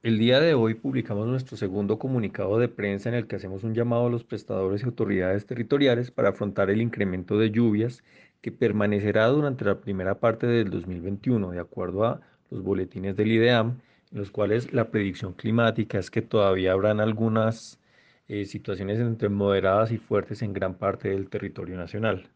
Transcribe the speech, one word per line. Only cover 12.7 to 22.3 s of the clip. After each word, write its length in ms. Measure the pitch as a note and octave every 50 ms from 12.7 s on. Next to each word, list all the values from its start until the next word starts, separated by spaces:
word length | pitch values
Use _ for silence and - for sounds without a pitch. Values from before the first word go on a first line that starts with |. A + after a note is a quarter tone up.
| G2 F#2+ F#2 F2+ - F#2+ F#2 G2 F#2+
del 160 | F#2+ G#2+ G#2+
ideam, 480 | A2+ A2+ A2+ A#2 B2 A#2 A2 A#2 B2+ C3 _ _ _ _ _ _
en 60 | -
los 140 | G#2 G2+ F#2+
cuales 420 | - - G#2 G2 G#2+ A#2+ B2 - -
la 160 | B2 A2 -
predicción 440 | - A2 G#2 G2 F2+ - - F#2 F2+
climática 680 | - - A2+ A2 A#2 A#2 A2+ A2+ A#2 G#2+ - - G2+
es 100 | F2+ -
que 140 | - A#2 -
todavía 480 | - - A2 G2+ G2 F#2+ F#2 F#2 F#2
habrán 280 | F#2 F#2+ G2 G#2+ G#2+ G#2+
algunas, 800 | G#2+ A2 A2 G#2+ A2+ A2+ A2 A2+ A2 A2+ A2+ - - - - _ _ _ _ _ _ _ _ _ _
eh, 180 | - G#2 G#2 G2+
situaciones 540 | G2 - G#2 - - G2 F2+ G2 G2 G#2 A2
entre 300 | A#2+ A#2 A2+ A2+ A2+ G#2
moderadas 640 | G2+ G2+ G2+ G2+ G2 G2 F#2 F#2+ F#2+ G#2 A2+ A2
y 80 | A#2 G#2+
fuertes 420 | - _ A2 G2+ F#2 - A2 -
en 100 | A#2 G2+
gran 280 | F#2 G2 F#2 F#2 F#2+ -
parte 300 | G#2 G2 F#2+ - - G2
del 200 | G2 G2 G2 F#2
territorio 480 | - G#2 G2 F#2+ - - F#2 F2 F#2
nacional. 500 | F2+ F2 E2+ - G#2 A2 A2 G2 F#2 F2+ -